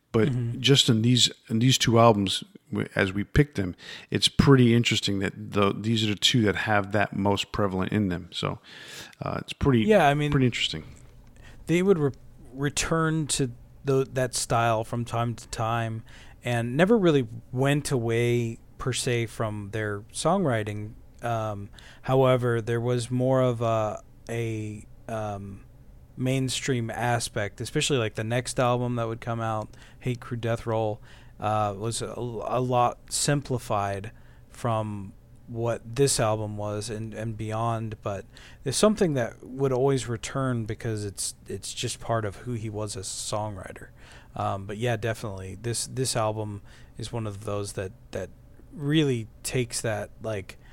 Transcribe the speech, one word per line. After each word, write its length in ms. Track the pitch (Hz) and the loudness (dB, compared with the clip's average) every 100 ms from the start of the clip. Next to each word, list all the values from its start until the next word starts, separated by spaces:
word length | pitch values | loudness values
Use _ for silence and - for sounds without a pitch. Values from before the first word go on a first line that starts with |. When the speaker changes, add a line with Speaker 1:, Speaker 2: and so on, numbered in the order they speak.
| _ | _
Speaker 1:
but 160 | 117 147 | 2 2
Speaker 2:
Mm-hmm. 320 | 123 117 123 | 2 -2 0
Speaker 1:
just 280 | 120 135 - | 4 6 6
in 140 | 113 | 4
these, 280 | 113 123 - - - | 4 4 4 0 -4
in 100 | 113 | 2
these 180 | 127 131 | 4 4
two 220 | - 117 | 6 8
albums, 440 | 117 104 98 - - - _ | 8 8 2 -2 -8 -18 _
w-, 180 | 104 101 | -4 -2
as 180 | - 98 | 0 0
we 100 | 95 | 0
picked 320 | 101 - 143 - | 0 2 2 0
them, 180 | 92 87 - - - | -4 -6 -14 -18 -4
it's 180 | 104 - | 0 2
pretty 460 | - - 135 123 | 4 8 10 10
interesting 440 | 117 117 110 - 98 | 6 4 0 0 -2
that 340 | 98 - 104 | -2 -4 -4
the, 220 | 101 101 - | 2 2 2
these 280 | 104 113 | 0 0
are 40 | 110 | 0
the 60 | |
two 280 | 101 - 131 | 2 2 4
that 140 | 107 95 | 4 2
have 360 | - 104 98 | 2 2 2
that 220 | 104 101 104 | 0 0 2
most 360 | 101 98 - | 2 2 -2
prevalent 400 | - 104 92 95 | -2 0 0 0
in 160 | 104 101 | 0 0
them. 200 | 87 87 | -2 -6
So, 260 | - 98 92 - - - - - - | -6 -4 -6 -10 -20 -18 -16 -18 -10
uh, 180 | - - | -8 -6
it's 100 | - | -8
pretty, 280 | - 143 123 | -2 2 4
Speaker 2:
Yeah, 260 | 110 214 151 | 6 6 6
I 60 | |
mean, 160 | 143 147 | 4 2
Speaker 1:
pretty 160 | 147 127 | 2 2
interesting. 380 | - - 80 - - - - - - - - - | 2 -4 -6 -12 -18 -20 -20 -20 -20 -20 -12 -2
Speaker 2:
they 160 | 170 | 2
would 160 | 185 185 | 4 4
re-, 140 | 147 - - - - | 2 -2 -10 -20 -16
return 720 | 131 139 - - 165 160 160 151 | -4 -2 -2 0 0 2 0 0
to 220 | - 135 120 - - | 0 -2 -4 -18 -8
the, 220 | 139 135 135 | 0 0 0
that 200 | 127 131 | -2 -2
style 500 | - - 120 117 110 | -2 -2 2 2 0
from 200 | 113 120 | -2 -6
time 300 | 117 117 120 | -4 -2 -2
to 140 | 113 - | -4 -8
time, 540 | - 113 117 113 110 - - - - | -6 -2 -2 -2 -6 -10 -18 -20 -10
and 320 | - 120 120 131 | -4 -2 0 2
never 180 | 185 233 | 4 6
really 300 | 180 147 117 113 - | 6 4 2 -6 -8
went 380 | 123 135 143 - | 0 2 2 0
away 680 | 139 117 117 120 120 117 117 - - | 0 2 2 2 2 0 -6 -14 -8
per 160 | - | -4
se 320 | 120 - 120 113 | -2 0 0 -2
from 440 | - 113 104 101 | -4 -4 -4 -6
their 280 | 107 107 101 107 | -4 -4 -6 -8
songwriting. 800 | - 156 190 170 117 107 104 104 - - - | -4 0 2 2 0 -2 -6 -10 -12 -18 -10
Um, 460 | 120 117 110 104 101 - - - | -4 -2 -4 -6 -10 -16 -20 -10
however, 600 | - 131 131 127 120 117 | 0 4 6 4 2 0
there 180 | 113 117 | 0 -2
was 300 | 117 123 117 | 0 -2 -2
more 320 | 127 127 131 | 0 2 4
of 180 | 127 120 | 2 2
a, 420 | 117 113 107 101 - - - | 0 2 0 -4 -12 -18 -8
a, 560 | 117 113 110 107 104 104 - - | -6 -4 -4 -6 -10 -14 -18 -10
um, 520 | 110 107 101 101 98 - - - - - - | -6 -6 -8 -10 -14 -16 -20 -20 -20 -18 -4
mainstream 720 | 127 131 131 - - 127 113 | 0 0 0 -2 -2 -2 -2
aspect, 680 | 110 117 117 - - 101 - | -2 0 0 -2 -4 -4 -6
especially, 380 | 117 151 147 135 | -6 -2 0 2
like, 160 | 110 | 0
the 100 | - | -2
next 340 | 110 120 123 - | -2 -2 -2 0
album 380 | 127 123 123 123 | 2 2 0 -2
that 100 | 113 | -4
would 140 | 117 | -6
come 200 | 117 117 | -6 -4
out, 280 | 113 110 107 - - - | -2 -4 -6 -12 -20 -10
Hate 180 | - 120 | -6 -6
Crew 160 | - 120 | -6 -4
Death 260 | 113 117 - | -2 -2 0
Roll, 340 | 113 110 104 - - - - | 0 0 -4 -10 -20 -20 -8
uh, 360 | 104 107 107 98 | -2 0 0 -2
was 240 | 110 113 | -4 -4
a, 60 | 107 104 | -6 -6
a 420 | 120 113 - 120 | -8 -6 -2 0
lot 380 | 127 123 120 - - | 2 4 4 0 -6
simplified 1040 | - - 147 127 127 - 107 101 98 95 - - - - | -2 0 0 0 -4 -2 -2 -2 -4 -8 -14 -20 -20 -20
from 640 | - 123 110 107 104 98 - - - - | -6 -2 0 -2 -6 -10 -14 -20 -20 -12
what 360 | 117 117 113 - 117 | -4 -2 -4 -4 2
this 220 | 139 - | 2 4
album 380 | 110 110 107 104 | 2 0 -4 -6
was 320 | 104 104 107 | -4 -4 -6
and, 240 | 107 110 | -8 -8
and 240 | 107 110 107 | -6 -6 -6
beyond, 600 | 110 110 117 113 113 107 | -6 -2 -2 -2 -4 -6
but 220 | - 98 - - - - | -6 -8 -10 -18 -20 -10
there's 120 | - 123 | -4 4
something 340 | 214 214 185 | 4 4 2
that 300 | 139 117 - | 2 -2 -6
would 280 | - 127 139 | -14 -2 0
always 360 | 127 135 135 113 | 2 2 2 0
return 560 | 113 - 139 135 120 | -6 -6 -4 -2 -2
because 400 | 110 110 117 110 | -4 -6 -6 -4
it's, 300 | 104 98 - - - | -6 -6 -8 -10 -10
it's 260 | 98 - | -10 -8
just 260 | - 120 - | -8 -8 -6
part 240 | - 113 | -4 -2
of 120 | 104 95 | -2 -6
who 180 | - | -8
he 160 | 120 110 | -6 -6
was 260 | 104 107 - | -6 -6 -8
as 100 | 95 | -10
a 280 | - - 107 | -10 -6 -6
songwriter. 520 | 107 98 - - - - - - - | -6 -8 -12 -14 -18 -20 -20 -20 -14
Um, 300 | - 104 101 | -6 -4 -4
but 140 | 98 107 | -6 -4
yeah, 180 | 120 113 | -2 -2
definitely 600 | 113 110 113 95 95 95 | -2 -4 -8 -10 -10 -8
this, 260 | 117 113 - | -6 -4 -4
this 300 | 123 127 123 | -4 -2 0
album 460 | 110 110 107 101 - - - - | 0 -2 -6 -8 -14 -20 -20 -12
is 160 | 113 | -8
one 140 | 120 107 | -6 -6
of 180 | 98 | -6
those 300 | 104 104 101 | -6 -4 -4
that, 180 | - 95 - - | -6 -8 -10 -12
that 180 | 101 92 - - - - | -10 -10 -12 -20 -20 -18
really 560 | 254 143 156 147 123 107 - | -8 0 2 2 0 -4 -12
takes 400 | - 131 120 - | -6 -4 -2 -4
that, 260 | 120 107 104 - | -4 -4 -6 -10
like, 340 | 110 107 95 - - | -6 -6 -8 -16 -20